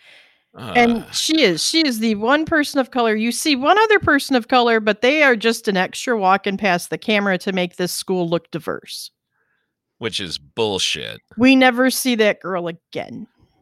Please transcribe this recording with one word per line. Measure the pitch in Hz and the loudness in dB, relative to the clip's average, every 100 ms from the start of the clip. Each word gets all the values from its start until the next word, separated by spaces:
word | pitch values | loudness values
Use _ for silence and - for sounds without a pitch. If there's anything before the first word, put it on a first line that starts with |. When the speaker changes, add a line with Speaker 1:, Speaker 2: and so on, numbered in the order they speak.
| _ - _ _ _ | _ -20 _ _ _
Speaker 1:
And | - - 233 240 233 | -18 -6 0 2 0
Speaker 2:
Ugh. | - | -4
Speaker 1:
she | - - 311 | -6 -2 2
is. | 233 160 | 2 2
She | - 320 302 | 0 0 0
is | 226 | 0
the | 226 208 | -2 0
one | 226 294 | 0 0
person | 320 320 285 285 | 0 0 0 -2
of | 240 | -2
color. | 254 226 214 | 0 0 0
You | 226 | -2
see | 240 320 269 | -2 -2 0
one | 285 381 | 2 4
other | 440 415 | 4 4
person | - 285 - 262 | 4 2 2 -2
of | 220 | 2
color, | 254 240 226 | 2 4 2
but | 214 208 | 2 2
they | 247 302 | 2 4
are | 285 | 4
just | 233 226 226 - | 4 0 0 0
an | 190 | 0
extra | 185 - - 233 | -2 -4 -4 0
walking | 190 190 208 190 | 2 2 0 -2
past | 208 175 - | 0 0 -2
the | 160 | -8
camera | - 214 202 180 | -2 0 0 -2
to | - | -2
make | 190 180 - | -2 -4 -4
this | 180 | -6
school | - - 185 170 | -4 -4 -2 0
look | 170 - | -2 -4
diverse. | 160 - 73 - - - _ _ _ _ _ _ _ _ _ | -10 -8 -10 -10 -16 -16 _ _ _ _ _ _ _ _ _
Speaker 2:
Which | 113 - | -8 -6
is | 92 76 | -8 -10
bullshit. | 71 - 110 92 - 78 57 55 _ - | -10 -4 -2 -2 -4 -6 -8 -14 _ 0
Speaker 1:
We | 254 262 | 4 6
never | 254 240 254 | 4 2 0
see | - 269 233 | 0 -2 0
that | 214 - | 0 0
girl | 170 185 170 | -6 -6 -6
again. | 170 _ - - - 220 _ _ _ | -10 _ -12 -12 -14 -16 _ _ _